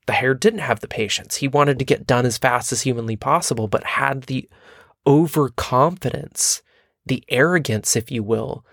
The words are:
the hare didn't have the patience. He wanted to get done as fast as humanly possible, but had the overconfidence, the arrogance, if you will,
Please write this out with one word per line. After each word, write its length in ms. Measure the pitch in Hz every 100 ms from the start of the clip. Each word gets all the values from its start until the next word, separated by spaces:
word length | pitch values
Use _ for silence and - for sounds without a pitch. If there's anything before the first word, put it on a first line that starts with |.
| -
the 60 |
hare 200 | 117 127
didn't 280 | 131 214 220
have 180 | 131 110
the 80 | -
patience. 480 | - 104 - - -
He 120 | 139
wanted 300 | 147 143 131
to 80 | 135
get 220 | 139 -
done 180 | 123 123
as 140 | 117
fast 320 | 127 123 -
as 100 | 123
humanly 340 | 139 117 113 110
possible, 520 | 131 165 - 113 107
but 160 | -
had 400 | - - 139 135
the 260 | 127 131 - _ - - - _ -
overconfidence, 1600 | 143 165 156 135 - - 127 156 180 123 131 147 - - - - _ _ _ -
the 180 | 127 -
arrogance, 640 | 123 160 180 139 107 - 117
if 140 | -
you 140 | 120
will, 420 | 104 110 131 - -